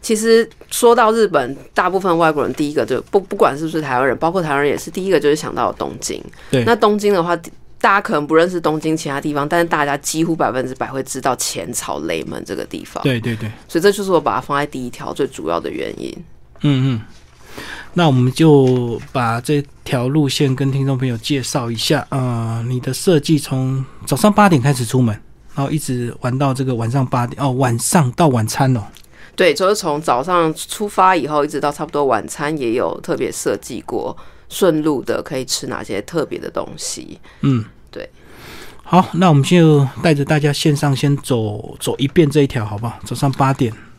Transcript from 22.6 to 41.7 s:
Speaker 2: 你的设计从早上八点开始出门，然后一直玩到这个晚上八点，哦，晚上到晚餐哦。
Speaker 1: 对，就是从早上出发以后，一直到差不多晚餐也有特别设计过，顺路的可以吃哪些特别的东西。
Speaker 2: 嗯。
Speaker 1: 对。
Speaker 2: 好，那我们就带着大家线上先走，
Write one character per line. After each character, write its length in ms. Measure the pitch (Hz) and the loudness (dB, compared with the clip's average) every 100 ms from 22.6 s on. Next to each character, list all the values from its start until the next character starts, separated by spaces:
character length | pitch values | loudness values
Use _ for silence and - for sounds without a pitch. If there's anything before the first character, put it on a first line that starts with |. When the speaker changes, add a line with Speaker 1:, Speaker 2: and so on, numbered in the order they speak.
| 117 | -2
Speaker 2:
你 120 | 127 | -4
的 140 | 127 | -4
设 260 | 127 - 165 | -2 2 2
计 200 | 147 151 | 4 0
从 440 | - 131 131 135 131 - - | 0 -2 0 -2 -6 -10 -4
早 100 | 139 | 4
上 160 | 214 | 4
八 160 | 208 202 | 6 6
点 140 | 156 | 6
开 100 | 123 | 2
始 140 | 127 117 | 0 0
出 160 | 127 | 2
门， 180 | 120 104 - - - - | 2 0 -10 -20 -12 -6
然 100 | - | -4
后 60 | |
一 80 | 156 | -4
直 360 | - 123 120 - | -4 -4 -6 -4
玩 160 | 127 131 | -4 0
到 160 | 143 | 0
这 100 | 131 | 0
个 120 | 131 120 | -2 -2
晚 140 | 113 | 0
上 140 | 135 | 0
八 220 | 131 127 120 | 0 0 -2
点， 180 | - | -2
哦， 60 | 139 | -2
晚 280 | 127 131 117 | 0 0 0
上 320 | - 185 127 | 2 2 2
到 160 | 120 165 | 4 4
晚 180 | 123 110 | 4 0
餐 300 | - 135 123 | 0 2 2
哦。 60 | 104 - - - - - | -2 -16 -20 -20 -18 2
Speaker 1:
对， 160 | 175 | 2
就 160 | 143 185 | 4 2
是 80 | 202 | 2
从 240 | 180 147 | 0 -2
早 220 | 156 123 | 0 0
上 320 | 156 180 160 | 2 2 2
出 340 | 156 - - 208 | -2 -10 -8 -4
发 280 | - 185 185 | 4 4 4
以 100 | 143 | 0
后， 180 | 151 | 0
一 40 | 147 | 0
直 120 | 147 | 0
到 120 | 143 | -2
差 120 | 147 | -4
不 80 | 151 | -4
多 140 | 147 143 | 0 2
晚 220 | 110 85 | 0 -2
餐 280 | - 147 160 | -6 -4 -2
也 180 | 120 | -2
有 260 | 117 85 - | 0 -2 -4
特 160 | - 143 | -6 -4
别 140 | 120 | -4
设 260 | - - 101 | -4 -4 -4
计 240 | - 110 - | -6 -12 -6
过， 280 | 117 123 - - - - | -6 -6 -10 -18 -20 -14
顺 340 | - 185 156 | 0 2 2
路 180 | 156 139 | 0 -2
的 220 | - 110 | -2 -4
可 120 | - 135 | -4 -8
以 60 | 127 | -6
吃 200 | - - | -6 -6
哪 140 | 117 | -10
些 200 | - 101 | -6 -8
特 220 | - 165 | -4 -6
别 140 | 135 - | -4 -8
的 140 | - | -8
东 160 | - - - | -8 -8 -10
西。 420 | - - - - - - | -10 -10 -14 -18 -20 -4
Speaker 2:
嗯。 260 | 139 127 110 - - | 0 0 -2 -14 -20
Speaker 1:
对。 180 | - - - - - - - - - | -16 -16 -18 -20 -20 -20 -18 -18 -20
Speaker 2:
好， 220 | - 175 185 | 2 2 2
那 160 | - 185 | 2 4
我 40 | |
们 80 | 143 | 4
就 460 | 135 180 160 147 135 - | 6 6 6 6 2 0
带 100 | 170 | 0
着 100 | 143 | 2
大 140 | 139 151 | 2 2
家 160 | 147 | 2
线 220 | 143 160 143 | 2 0 2
上 200 | 147 131 | 0 0
先 200 | 147 143 | 0 0
走， 580 | - 120 110 104 - | 0 -2 -2 -6 -12